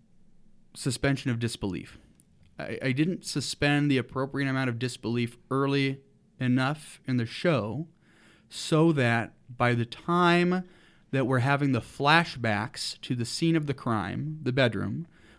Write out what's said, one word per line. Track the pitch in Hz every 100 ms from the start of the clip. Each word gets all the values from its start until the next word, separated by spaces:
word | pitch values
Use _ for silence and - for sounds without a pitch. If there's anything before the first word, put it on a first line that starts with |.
| _ - - - - - - -
suspension | 139 123 139 135 135
of | 117
disbelief. | 117 - 101 87 - - - - _ _ - -
I, | - 110
I | 135
didn't | 127 165 - -
suspend | 147 - - 147 147 147
the | 131
appropriate | 120 131 135 139 139
amount | 131 131
of | 117
disbelief | 123 - 107 120 120 - -
early | 135 139 139 135 135 - _ _ -
enough | 127 127 131 151 - - -
in | 127
the | 113
show | - 180 139 104 113 165 _ _ _ - _ _
so | - - 156 165
that | 147 120 117 107 - - 123
by | 120
the | 120 117
time | - - 175 175 175 175 180 180 - - _ _
that | 135 127
we're | 131
having | 127 139 143
the | 120
flashbacks | - - 139 160 170 131 117 101 113 - - -
to | - 123
the | 113
scene | - 165 165
of | 147
the |
crime, | 131 123 110 90 92 147 156
the | 131
bedroom, | 127 123 101 98 131 170 - -